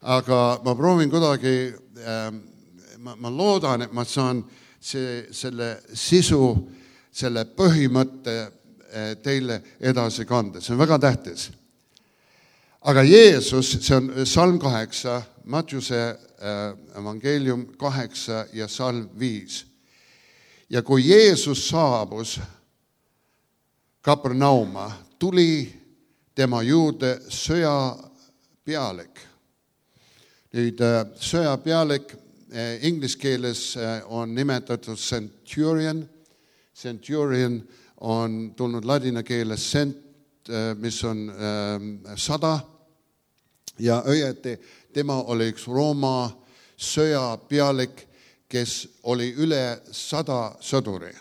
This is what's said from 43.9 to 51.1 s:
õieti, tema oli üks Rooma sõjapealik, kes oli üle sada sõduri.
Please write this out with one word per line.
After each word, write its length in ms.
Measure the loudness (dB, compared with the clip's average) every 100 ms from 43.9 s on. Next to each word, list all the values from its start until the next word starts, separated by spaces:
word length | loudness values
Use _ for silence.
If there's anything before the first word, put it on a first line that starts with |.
| 0 2
õieti, 520 | 0 0 -6 -10 -12 -14 -20 _
tema 280 | -6 -4 -4
oli 280 | -4 -2 -2
üks 160 | -4 -6
Rooma 640 | -2 0 0 0 -2 -4 -10 _ _ _ _
sõjapealik, 1300 | -8 -2 0 0 -4 -8 _ 0 2 2 -2 -6 -20 _ _ _ _
kes 360 | -6 -4 -6 -12 _
oli 280 | -4 -2 -2
üle 460 | -2 -2 0 -2 -6 -12
sada 640 | -14 -6 -6 -4 -4 -6 -10
sõduri. 520 | -2 -2 -2 -8 -12